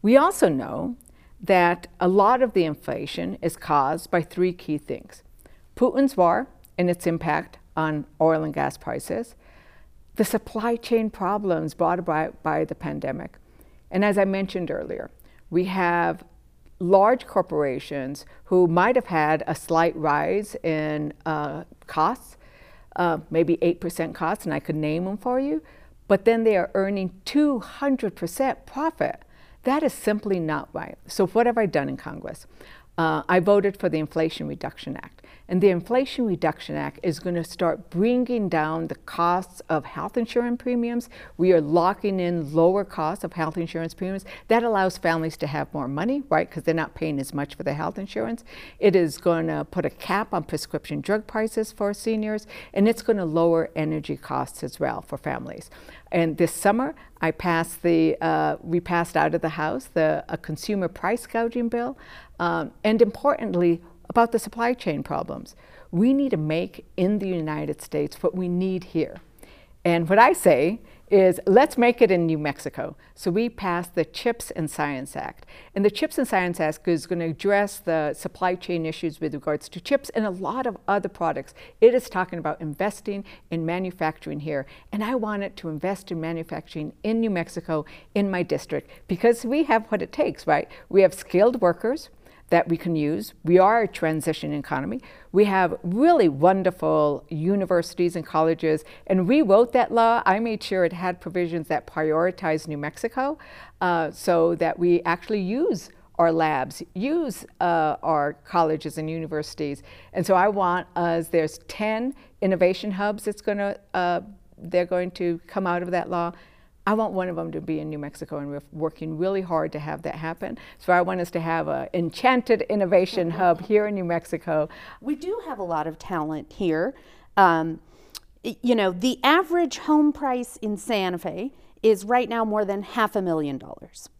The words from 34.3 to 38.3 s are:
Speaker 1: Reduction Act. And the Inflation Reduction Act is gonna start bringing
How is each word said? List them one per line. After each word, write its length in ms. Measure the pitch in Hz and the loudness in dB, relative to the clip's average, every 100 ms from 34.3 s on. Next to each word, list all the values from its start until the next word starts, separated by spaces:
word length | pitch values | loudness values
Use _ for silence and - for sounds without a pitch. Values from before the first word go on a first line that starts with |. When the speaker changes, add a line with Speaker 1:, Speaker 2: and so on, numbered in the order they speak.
| - 151 | -2 -10
Speaker 1:
Reduction 520 | 143 - - - - | -8 -10 -10 -12 -12
Act. 220 | - - - - - | -14 -20 -20 -20 -2
And 120 | 180 | 4
the 100 | 196 | 4
Inflation 540 | 175 175 247 269 - 233 | 4 0 0 0 -2 -2
Reduction 500 | 170 160 - - 151 | 0 -2 -4 -8 -6
Act 240 | 143 - | -8 -6
is 160 | 180 143 | -6 -4
gonna 260 | 185 175 | -4 -4
start 460 | 160 - 175 170 - | -6 -2 -2 -2 -6
bringing 580 | 170 220 247 247 | 0 2 2 0